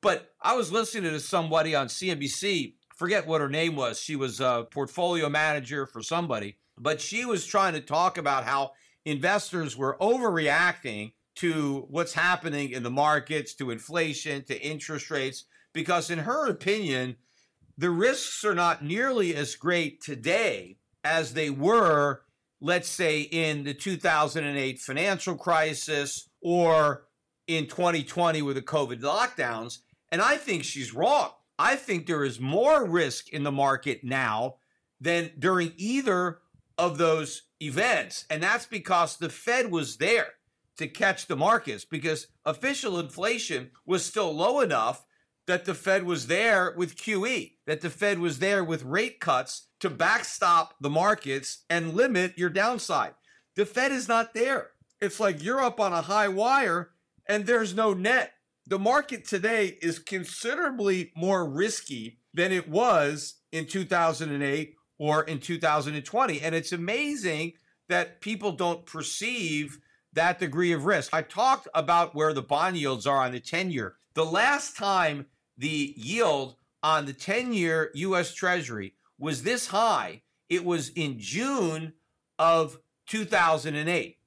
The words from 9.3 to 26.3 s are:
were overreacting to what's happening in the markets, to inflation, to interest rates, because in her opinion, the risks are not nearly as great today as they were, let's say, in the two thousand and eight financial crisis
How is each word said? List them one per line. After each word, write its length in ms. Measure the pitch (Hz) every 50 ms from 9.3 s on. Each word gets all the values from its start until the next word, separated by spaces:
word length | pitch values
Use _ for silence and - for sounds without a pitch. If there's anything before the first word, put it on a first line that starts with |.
| 196 208 - - - 180 160 143 113
were 200 | 117 135 131 135 -
overreacting 1120 | 180 208 240 262 247 226 180 165 156 143 143 160 175 180 165 - - 135 110 104 104 110 _ _ _ _ _
to 500 | - - 175 160 156 147 143 139 139 - 135
what's 260 | 139 160 170 170 -
happening 560 | 165 165 180 180 175 - 165 143 143 143 135
in 120 | 120 131 120
the 80 | 120
markets, 640 | 123 135 147 151 151 147 - - 156 151 143 151 -
to 160 | - 139 127
inflation, 720 | 117 113 - - 156 170 165 160 143 - - 156 143 139 135
to 160 | - 139 -
interest 500 | - 143 156 151 - - 156 143 - -
rates, 340 | 160 143 131 135 131 - - _ _ _ _ _ _
because 380 | 165 165 170 180 175 160 170
in 80 | 170 165
her 300 | 151 214 247 302 302 254
opinion, 680 | 190 - - 185 202 220 208 165 135 127 127 127 123 _ _ _ _ _ _ _ _ _ _ _ _
the 140 | - 139 180
risks 540 | 175 165 202 247 269 - - - - - -
are 120 | 208 196
not 280 | 175 175 170 165 - 147
nearly 500 | 147 170 214 247 269 262 233 196 175 160
as 180 | 147 147 135 -
great 480 | - - 165 175 175 165 151 - - -
today 760 | - 147 123 113 - 175 214 226 196 123 98 92 90 95 _ _ _ _ _ _
as 300 | 147 160 165 160 135 113
they 140 | 160 156 147
were, 720 | 139 135 139 185 226 233 214 170 156 147 143 143 135 - _ _ _ _ _ _ _ _
let's 280 | - 156 175 180 175 -
say, 320 | - - 185 160 151 151
in 420 | 147 - 160 165 165 156 151 147 139
the 120 | 143 143
two 220 | 143 - 196 185
thousand 480 | 170 - 180 160 151 151 147 135 160 151
and 140 | 143 143 139
eight 220 | 135 131 127 123
financial 560 | - - 135 143 170 202 196 175 - 196 175
crisis 920 | 139 - 180 170 160 160 160 151 131 - - 156 143 143 135 - - - _